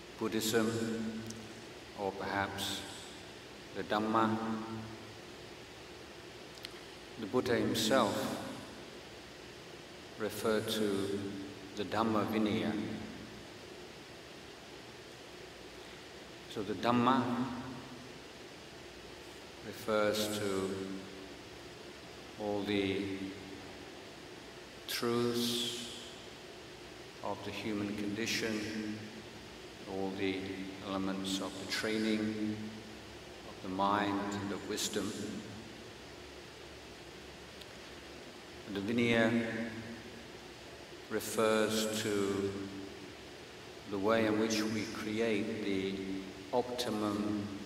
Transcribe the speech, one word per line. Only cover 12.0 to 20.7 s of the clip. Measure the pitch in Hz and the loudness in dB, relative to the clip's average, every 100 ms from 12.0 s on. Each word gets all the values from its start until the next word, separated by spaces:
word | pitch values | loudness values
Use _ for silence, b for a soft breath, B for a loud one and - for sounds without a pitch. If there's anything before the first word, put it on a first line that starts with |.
| 113 107 95 | 6 6 6
Vinaya. | 110 107 90 87 104 - - - - - - - - - - - - - - - - - - - - - - - - - - - - - - - - - - - - - | 4 4 4 2 0 -2 -4 -6 -8 -10 -12 -12 -12 -12 -12 -12 -12 -14 -14 -14 -12 -12 -12 -12 -12 -12 -14 -12 -12 -12 -12 -12 -12 -12 -12 -12 -12 -12 -12 -12 -12 -8
So | 117 | -4
the | 101 104 | -2 2
Dhamma | 117 123 123 131 120 120 127 - - - - - - - - - - - - - - - - - - - - - 107 | 6 6 8 6 4 2 0 -2 -4 -8 -10 -12 -12 -12 -12 -12 -12 -12 -14 -14 -14 -14 -14 -12 -12 -12 -12 -12 -10
refers | 95 - 107 104 107 104 104 | -4 4 6 6 6 2 2
to | 101 95 95 | 2 2 2